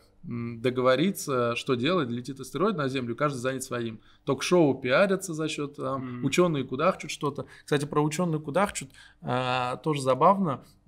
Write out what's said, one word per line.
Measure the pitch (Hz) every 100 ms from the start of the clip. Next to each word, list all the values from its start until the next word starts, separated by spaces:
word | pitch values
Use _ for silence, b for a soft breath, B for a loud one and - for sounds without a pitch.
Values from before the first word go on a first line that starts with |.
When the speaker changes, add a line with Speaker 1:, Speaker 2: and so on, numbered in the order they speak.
| b _
Speaker 1:
м, | - 120 117 117
договориться, | 123 120 127 127 185 190 - 127 120 117
что | - 123
делать, | 135 185 127
летит | 120 123 131
астероид | 131 139 202 180
на | 135
Землю, | 135 120 117
каждый | 147 131
занят | 127 131
своим. | - 120 117 113 b b
Ток-шоу | - 135 - 180 147 131
пиарятся | 127 143 196 190 -
за | 156 156
счёт, | 156 143 143
там, | 131 135 127 123
Speaker 2:
Мгм. | 135
Speaker 1:
учёные | 135 180 147
кудахчут | 127 131 170 185 160
что-то. | - 147 139 - B
Кстати, | - 147 143
про | 151
учёных | 151 151 180 151
кудахчут, | 151 147 202 - 139 B B B
а, | 151 127 127 127 123 135
тоже | 160 143
забавно, | 131 127 160 196 180 127 B _